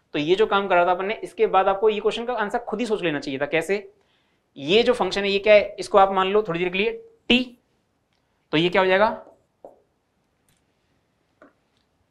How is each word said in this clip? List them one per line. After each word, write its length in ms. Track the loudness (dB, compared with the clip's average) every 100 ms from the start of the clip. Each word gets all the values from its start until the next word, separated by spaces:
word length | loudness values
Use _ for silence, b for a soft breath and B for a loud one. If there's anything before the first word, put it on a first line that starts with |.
| _
तो 40 | -4
ये 160 | 0
जो 120 | 2 2
काम 220 | 0 2
करा 160 | 2 2
था 40 |
अपन 160 | 0 -4
ने, 80 |
इसके 320 | -8 -8 -2 2
बाद 200 | 2 2
आपको 200 | 2 0
ये 120 | 0
क्वेश्चन 240 | -2 -4
का 100 | -6
आंसर 240 | -6 -4 -6
खुद 200 | -6 -6
ही 60 | -4
सोच 160 | -2
लेना 180 | -2 -4
चाहिए 200 | -6 -6
था। 60 | -2
कैसे? 460 | -2 -2 -6 -6 _ _ _ _ _ _ -10
ये 260 | 0 2
जो 100 | 2
फंक्शन 320 | 0 -2 -2
है, 60 | -2
ये 80 | 0
क्या 160 | 4
है? 200 | 4 4 -8
इसको 200 | 0 4
आप 140 | 4
मान 160 | 2 0
लो 140 | 0
थोड़ी 160 | 0 -2
देर 80 | -2
के 100 | -2
लिए 140 | -4 -4 -16 _ 0
टी, 280 | 0 0 -12 _ _ _ _ _ _ _ _ _
तो 60 | -2
ये 100 | 0
क्या 140 | 2
हो 40 | 2
जाएगा? 200 | 2 2 -2 -16 _ _ _ -20 _ _ _ _ _ _ _ _ _ _ _ _ _ _ _ _ _ _ _ _ _ _ _ _